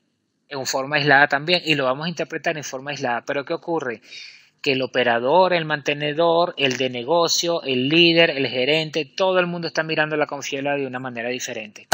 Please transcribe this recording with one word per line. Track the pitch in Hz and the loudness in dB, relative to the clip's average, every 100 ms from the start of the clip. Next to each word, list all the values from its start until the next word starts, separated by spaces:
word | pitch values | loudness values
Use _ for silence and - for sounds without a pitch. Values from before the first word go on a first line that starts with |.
| _ _ _ _ _ | _ _ _ _ _
en | 143 127 | -8 -4
forma | 139 135 147 | -4 -2 0
aislada | 143 139 143 | 6 6 6
también | 139 151 175 156 | 2 0 0 2
y | 147 | 0
lo | 131 | 2
vamos | 131 165 | 0 -4
a | |
interpretar | 165 160 160 175 160 | -6 -6 -4 -4 -6
en | |
forma | 139 131 139 | -8 -10 -8
aislada. | 135 135 117 - | -6 -4 -2 -4
Pero | 143 135 | -6 -4
¿qué | |
ocurre? | 165 - 165 131 110 - - - - _ _ | -8 -4 -4 -4 -8 -12 -18 -18 -20 _ _
Que | - | -2
el | 131 | -2
operador, | 127 135 120 117 123 170 180 | 0 0 2 2 4 4 4
el | 175 156 | 2 0
mantenedor, | 151 143 147 147 147 170 165 180 - | -4 -2 -2 -2 2 2 4 2 0
el | 139 123 | -2 0
de | 131 | -2
negocio, | 123 120 170 165 - 170 170 | -2 0 2 2 0 0 -2
el | - 127 131 | -2 0 2
líder, | 165 170 165 165 | 4 6 6 4
el | 139 131 | 2 -2
gerente, | 123 127 156 156 160 143 | 0 0 0 0 -4 -6
todo | - 190 185 | -2 2 2
el | 175 | 0
mundo | 175 165 | -2 -4
está | - | -4
mirando | 160 156 151 151 | -2 0 0 0
la | 143 | -2
confiabilidad | 143 - 139 143 143 | -4 -6 -4 -2 -2
de | 135 | -4
una | 127 | -6
manera | 131 120 117 | -8 -6 -6
diferente. | 127 - 113 107 - - | -6 -6 -8 -12 -16 -4